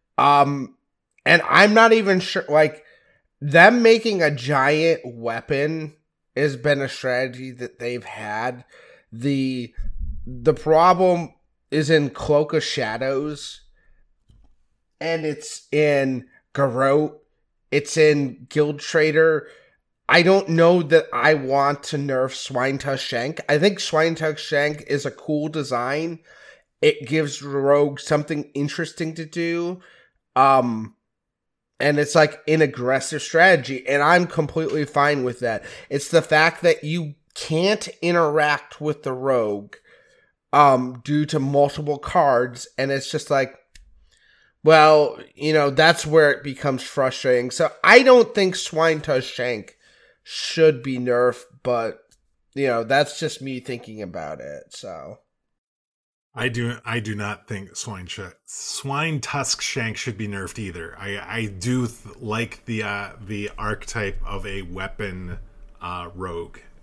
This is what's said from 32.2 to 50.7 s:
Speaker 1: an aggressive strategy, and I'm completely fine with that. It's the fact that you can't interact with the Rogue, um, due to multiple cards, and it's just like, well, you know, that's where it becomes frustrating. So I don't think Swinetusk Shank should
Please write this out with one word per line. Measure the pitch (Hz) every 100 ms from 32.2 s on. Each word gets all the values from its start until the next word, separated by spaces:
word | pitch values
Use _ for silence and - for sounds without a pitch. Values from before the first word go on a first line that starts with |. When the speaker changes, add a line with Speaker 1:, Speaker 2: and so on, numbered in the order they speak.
| 151 - -
Speaker 1:
an | 160
aggressive | 147 120 123 131 - 151
strategy, | - 165 185 170 123 131 -
and | 143
I'm | 147 180 175
completely | - 147 165 160 156
fine | 143 147 143 143
with | 127 120
that. | 120 90 - - -
It's | 143 -
the | 170
fact | - 151 160 -
that | 175 156
you | 151 170 156 147 _
can't | - - 160 185 208 - -
interact | 170 175 160 151 147 143 - -
with | 151 151
the | 139
Rogue, | 127 135 127 110 104 104 - _ _ _ _ _ _ _
um, | 143 147 131 127 123
due | 131 147 151
to | 156
multiple | 135 143 143 151 147 143
cards, | - 175 143 123 123 120 - -
and | 139
it's | 139 -
just | 151 -
like, | 139 131 - _ - - _ _ _ _ _ _ _
well, | 156 160 156 151 139 - -
you | - 151
know, | 156 143
that's | 135 160 170 151
where | 160 147
it | 139
becomes | 143 131 147 131
frustrating. | - - 131 - 135 123 123
So | - 160 -
I | - 233
don't | 262 247 233
think | - 190
Swinetusk | 180 - 156 165 156 151 131
Shank | 123 - 123 113 - - _ _ _ _
should | - - - - 160